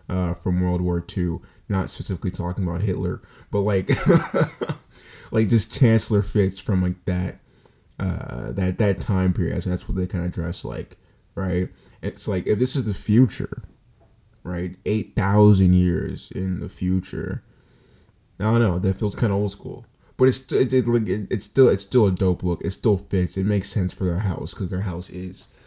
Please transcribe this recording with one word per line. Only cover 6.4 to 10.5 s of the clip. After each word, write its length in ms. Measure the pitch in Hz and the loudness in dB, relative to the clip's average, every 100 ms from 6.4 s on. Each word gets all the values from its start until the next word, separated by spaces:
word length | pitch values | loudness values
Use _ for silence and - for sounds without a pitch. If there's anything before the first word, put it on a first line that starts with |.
| 95 - | 0 0
from, 200 | - 95 | -2 0
like, 220 | 90 90 - | 0 -2 -4
that, 340 | 90 90 - _ _ _ _ _ - | -2 -2 -8 _ _ _ _ _ -6
uh, 520 | 95 85 - - 53 | -4 -4 -6 -8 -6
that, 240 | 82 92 90 | -2 -2 2
that 240 | 104 95 | 0 0
time 320 | - 95 92 | 0 2 2
period. 280 | 92 85 82 | 2 -2 -2
So 60 | 90 | -2
that's 180 | 90 - | -4 -4
what 100 | 92 | -4
they 100 | 92 | -2
kinda 220 | 92 87 | -4 -4
dress 340 | - 85 | -4 -4